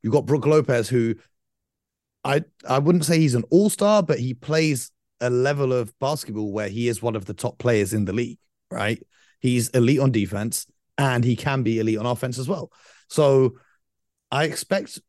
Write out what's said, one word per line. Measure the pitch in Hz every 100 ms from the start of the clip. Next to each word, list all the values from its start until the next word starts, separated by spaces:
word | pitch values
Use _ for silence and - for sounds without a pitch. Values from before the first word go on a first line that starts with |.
You've | 113
got | 139 127
Brook | 143
Lopez, | 147 156 139 123 107
who | 127 113 110 _ _ _ _ _ _ _ _ _ _
I, | 131 147 - _ -
I | 131
wouldn't | 143 180 151
say | 165
he's | 156 120
an | -
all-star, | 165 208 - 202 214
but | 170 127
he | 127
plays | 123 - 156 160 131 - _ _ _
a | 123
level | 123 135 143 131
of | 127 110 _
basketball | 135 156 - 107 104
where | 101 104
he | 104 120
is | 104
one | 117 110
of |
the | 92
top | - 120 -
players | 123 113 95
in | 110
the | 95
league, | 104 120 - _ _ _
right? | - 104 113 - _ _ _
He's | 127 123 117
elite | 131 120 147
on | 135
defense, | 113 98 101 113 - - _ _ -
and | 139 123
he | 117 113
can | 147 135
be | 117 113
elite | 110 107
on | 120
offense | 120 131 123
as | 131
well. | 180 - _ _ _ _
So | - 147 135 131 123 _ _ _ _ _ _ _
I | 135
expect | 156 127 - 196 294 -